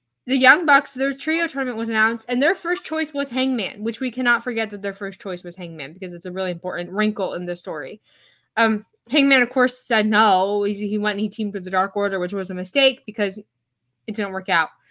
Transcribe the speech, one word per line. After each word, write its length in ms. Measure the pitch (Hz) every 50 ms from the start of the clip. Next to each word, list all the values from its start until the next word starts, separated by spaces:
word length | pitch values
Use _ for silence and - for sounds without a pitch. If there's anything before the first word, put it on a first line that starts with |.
| _ _ _ _ -
the 100 | 240 262
Young 300 | 254 254 254 294 359 339
Bucks, 260 | 294 277 285 285 -
their 200 | - 254 269 277
trio 340 | 269 277 - 311 320 339 339
tournament 320 | 320 - 269 262 254 226 226
was 100 | 226 226
announced, 380 | 226 220 214 226 233 220 - -
and 140 | 247 247
their 120 | 277 330 381
first 300 | - - 339 359 349 -
choice 300 | - 311 311 311 302 -
was 160 | 277 277 277
Hangman, 520 | 233 262 262 269 262 226 190 - - 196
which 180 | 214 226 220 -
we 100 | 262 247
cannot 340 | 220 247 254 240 240 233 -
forget 260 | 254 226 226 220 208
that 120 | 208 196
their 100 | 196 202
first 280 | 196 - 202 196 190 -
choice 220 | - 196 180 175
was 140 | 180 175 175
Hangman 380 | 185 175 170 165 156 135 143 175
because 180 | 180 185 180
it's 140 | 175 175 -
a 60 | 180
really 180 | 175 190 190 180
important 400 | 175 170 - 180 - 175 175 170
wrinkle 440 | 185 208 214 214 208 208 190 151 127
in 120 | 175 180
the 100 | 175 175
story. 440 | - - 196 160 151 139 143 202 - _ _ _ _ _ _ _ _ _ _ -
Um, 280 | 220 226 220 214 208 - _ _ _ _ -
Hangman, 300 | 240 294 277 277 277 254
of 80 | 247 240
course, 280 | - 262 254 254 - -
said 280 | - - 233 214 214
no. 580 | 214 214 208 226 208 190 185 190 202 208 202 202
He, 100 | 208 202 196 208
he 120 | 196 214 208
went 160 | 208 208 196
and 60 | 202
he 100 | 214 202
teamed 240 | - - 214 202 190
with 100 | 196 180
the 60 | 180
Dark 260 | 190 185 190 196 -
Order, 220 | 202 202 196 196 185
which 160 | 180 175 202
was 160 | 196 185 180
a 40 | 185
mistake 500 | 180 180 - - 277 269 269 247 - -
because 320 | 214 - - 208 190 190 214
it 760 | - _ _ _ _ _ _ _ _ _ _ _ - 233 208
didn't 180 | 220 208 196
work 180 | 190 190 185 -
out. 180 | 175 165 156 - _ _ _ _